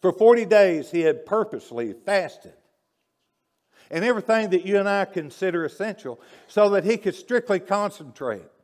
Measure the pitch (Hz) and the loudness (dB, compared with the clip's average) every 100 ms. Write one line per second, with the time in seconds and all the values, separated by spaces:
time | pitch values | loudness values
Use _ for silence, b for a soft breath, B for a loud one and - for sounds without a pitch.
0 | 185 175 220 240 214 208 196 165 135 170 | -2 4 6 6 4 4 4 2 -4 -2
1 | 160 139 - 214 214 117 - 117 117 117 | 0 0 -2 -4 -4 -8 -12 -8 -8 -8
2 | - 202 165 - - _ _ _ _ _ | -4 -2 -2 -12 -20 _ _ _ _ _
3 | _ _ _ _ _ _ _ b b 165 | _ _ _ _ _ _ _ b b -4
4 | 220 233 190 220 214 180 185 202 196 202 | -2 -2 0 0 2 -2 0 0 0 -2
5 | 196 196 151 - 190 170 160 - 208 196 | -2 -6 -10 -6 -4 -2 -4 -6 -10 -8
6 | 135 120 B B B - 208 202 180 226 | -12 -16 B B B 2 4 4 0 -2
7 | 202 - - 247 240 196 - 202 208 202 | -2 -8 -4 -4 0 -4 -2 -4 -4 -8
8 | 151 - 135 104 - _ | -20 -10 -8 -8 -10 _